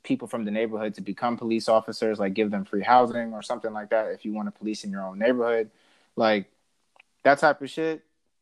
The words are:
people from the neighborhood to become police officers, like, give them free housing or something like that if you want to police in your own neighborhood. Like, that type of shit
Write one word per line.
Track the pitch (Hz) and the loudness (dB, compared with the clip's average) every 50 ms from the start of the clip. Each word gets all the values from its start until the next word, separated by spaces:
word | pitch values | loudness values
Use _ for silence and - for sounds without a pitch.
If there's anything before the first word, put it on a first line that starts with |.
| - | -4
people | - 131 127 120 107 | -2 -2 -2 -2 -6
from | - 117 110 | -6 -6 -4
the | 104 | -2
neighborhood | 104 110 117 110 110 107 110 107 98 | -2 -2 -2 -2 -2 -4 -4 -6 -6
to | - | -8
become | 95 101 95 - 127 120 120 - | -10 -10 -6 -4 -2 -2 -2 -2
police | 123 113 113 113 - - | -2 -2 -2 0 2 4
officers, | 113 110 - - 110 - 117 110 107 104 | 4 4 4 0 -2 -2 -2 -2 0 0
like, | 101 98 95 | -2 -2 0
give | 110 110 104 | 0 0 0
them | 104 98 98 | 0 -2 -4
free | - - 101 92 | -4 -4 -2 2
housing | 107 123 127 123 117 120 120 117 113 113 | 6 6 6 6 4 0 -4 -6 -6 -8
or | 107 | -10
something | 104 - 123 117 - 113 | -8 -8 -8 -6 -6 -8
like | 107 107 107 101 | -8 -8 -4 0
that | 117 110 107 92 | 0 0 0 -2
if | 92 - - | -6 -8 -8
you | 107 104 | -6 -6
want | 107 104 101 | -6 -6 -8
to | |
police | - _ 104 107 107 - - | -8 _ -6 -6 -6 -6 -6
in | 101 | -8
your | 98 98 95 | -8 -6 -8
own | 92 95 98 | -8 -4 0
neighborhood. | 110 120 127 123 117 117 117 117 110 107 _ _ _ _ _ _ _ _ _ 120 | 2 2 2 2 2 2 2 0 0 -2 _ _ _ _ _ _ _ _ _ 0
Like, | 117 110 107 104 95 - _ _ _ _ _ _ _ _ _ _ _ _ _ _ - | 2 4 4 2 0 -4 _ _ _ _ _ _ _ _ _ _ _ _ _ _ 4
that | 135 143 - | 4 6 6
type | 165 151 139 - | 6 4 4 2
of | 139 127 | -2 -8
shit | - 160 160 160 160 151 - _ _ _ _ _ _ _ | -6 -4 -2 -2 -4 -6 -10 _ _ _ _ _ _ _